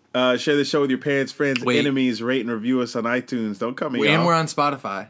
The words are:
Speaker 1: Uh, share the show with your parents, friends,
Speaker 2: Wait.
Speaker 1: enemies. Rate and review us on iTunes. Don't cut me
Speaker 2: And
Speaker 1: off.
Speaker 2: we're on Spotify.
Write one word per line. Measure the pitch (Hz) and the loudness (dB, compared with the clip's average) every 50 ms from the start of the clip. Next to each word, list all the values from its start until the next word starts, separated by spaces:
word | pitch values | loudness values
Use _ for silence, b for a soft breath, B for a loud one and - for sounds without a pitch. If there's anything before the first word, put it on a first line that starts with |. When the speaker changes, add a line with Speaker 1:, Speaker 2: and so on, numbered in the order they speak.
| _ _ - | _ _ -2
Speaker 1:
Uh, | 127 127 127 123 | 2 2 2 2
share | 120 - 160 147 | 2 2 2 2
the | 147 139 | 2 2
show | 143 - 151 | 2 2 0
with | 143 135 | 2 2
your | 131 127 | 0 -2
parents, | - 147 139 139 135 131 | 0 0 0 0 0 -2
friends, | - - 147 139 135 120 135 | -2 -2 -2 0 0 0 0
Speaker 2:
Wait. | 127 123 - | 0 2 2
Speaker 1:
enemies. | 143 143 135 135 131 127 117 107 | 2 2 2 2 2 0 0 -2
Rate | 113 120 127 135 | -2 -2 -2 -2
and | 110 120 | -2 -2
review | 120 110 104 123 131 127 | -4 -4 -2 0 0 0
us | 123 117 - | 0 -2 -4
on | 123 110 | -4 -2
iTunes. | 117 123 127 123 - 131 120 113 107 104 98 | 0 -2 -2 -2 -4 -4 -4 -2 -4 -4 -4
Don't | 117 117 127 | -4 -6 -4
cut | - 170 151 | -4 -4 -4
me | 127 123 143 143 | -2 0 2 2
Speaker 2:
And | 151 165 | 4 4
Speaker 1:
off. | 170 | 4
Speaker 2:
we're | 175 170 | 2 2
on | 165 160 | 2 0
Spotify. | 151 - - 143 147 139 131 - 104 98 98 104 - | -2 0 0 0 0 0 -4 -6 -8 -8 -8 -10 -10